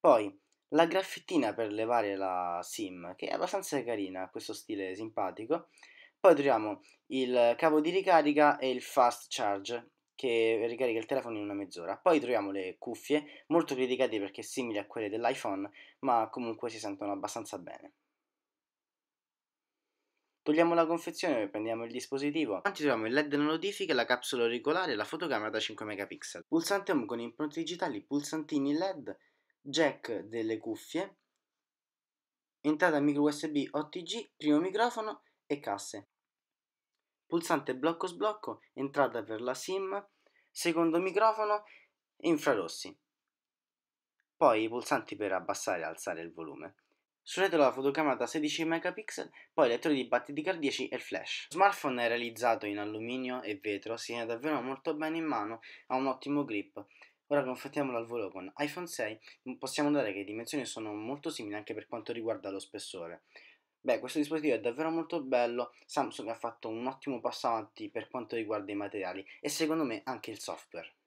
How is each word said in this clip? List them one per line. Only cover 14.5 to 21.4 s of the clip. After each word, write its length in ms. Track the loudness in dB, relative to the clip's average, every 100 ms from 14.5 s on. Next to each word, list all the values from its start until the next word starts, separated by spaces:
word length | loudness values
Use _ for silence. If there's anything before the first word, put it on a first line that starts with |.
| -4 -4 -4
a 80 | -6
quelle 220 | -6 -4
dell'iPhone, 640 | -2 -2 -2 -4 -4 -6 -10 -20 _
ma 280 | 2 2 2
comunque 380 | -4 -6 -4 -6
si 100 | -6
sentono 340 | -8 -6 -4
abbastanza 460 | -4 -4 -6 -8 -10
bene. 340 | -12 -16 -18 _ _ _ _ _ _ _ _ _ _ _ _ _ _ _ _ _ _ _ _ _ _ _ _ _
Togliamo 320 | 0 4 6
la 120 | 6 4
confezione 560 | 2 -4 -4 0 0